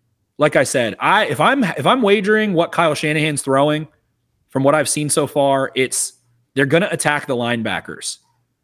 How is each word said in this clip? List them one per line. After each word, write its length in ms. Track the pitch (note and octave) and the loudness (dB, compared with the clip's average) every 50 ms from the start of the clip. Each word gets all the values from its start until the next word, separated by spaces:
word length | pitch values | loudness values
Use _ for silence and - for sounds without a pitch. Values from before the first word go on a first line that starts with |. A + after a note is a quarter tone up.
| _ _ _ _ _ _ _ | _ _ _ _ _ _ _
like 200 | - D3 D#3 - | 0 0 2 2
I 60 | D#3+ C3+ | 2 0
said, 300 | - - C3+ A#2+ A2 G2 - | 2 0 -2 -2 -2 -4 -2
I, 260 | B2+ D3 F3+ G#3+ G#3 | 0 2 2 2 2
if 120 | B2 C#3 - | 0 0 0
I'm, 240 | D3+ G#3+ C4+ C#4+ A#3+ | 2 2 2 2 0
if 220 | E3 - - C3 | -2 -2 -2 0
I'm 160 | E3+ A#3 C4+ | 0 2 2
wagering 520 | A#3 G3 G3+ A3 F#3 G#3 G#3+ G#3+ G#3+ G#3 F#3 | 4 2 2 2 2 2 0 0 0 0 0
what 200 | D#3+ E3+ D#3+ - | 0 0 0 0
Kyle 220 | - F3 D#3+ D3 | 0 2 2 0
Shanahan's 480 | - - D3+ D3+ D#3 D3+ D#3 D3 C3+ - | 0 -2 -2 0 0 0 -2 -2 -4 -2
throwing, 440 | C3+ C3+ C3+ C#3+ D3+ D3+ D3+ D#3 D3 _ _ _ _ _ _ _ _ _ _ _ _ | 0 2 2 2 2 0 -2 -6 -10 _ _ _ _ _ _ _ _ _ _ _ _
from 140 | - C3+ C3+ | -4 0 2
what 120 | C#3 D3 | 4 2
I've 140 | D#3 C#3 - | 2 0 0
seen 200 | - D3+ D3+ D3 | -2 -2 -2 -2
so 160 | - E3 D3 | 0 -2 -2
far, 440 | - - D3+ C#3 C#3 C3+ C3+ C3+ C3 - | 0 0 0 2 2 2 0 0 -2 -2
it's, 380 | C3 C3 A#2+ - - - - - _ _ _ _ _ _ _ _ | -2 -2 -2 -2 -4 -6 -6 -10 _ _ _ _ _ _ _ _
they're 100 | C3+ C#3+ | 0 2
gonna 240 | C3+ C#3+ E3+ G3+ - | 2 2 2 2 0
attack 360 | D#3+ D#3 - D3+ D3 D3 - | -4 -2 -2 -2 -2 -2 -2
the 80 | - C3 | -4 -4
linebackers. 800 | A#2+ A#2+ A#2+ A#2+ A#2 A2+ G#2+ F#2 E2 - - D#2+ - - - - - _ _ _ _ _ _ _ _ | -2 -2 -2 -2 -2 -2 -4 -4 -6 -6 -10 -12 -12 -12 -12 -12 -14 _ _ _ _ _ _ _ _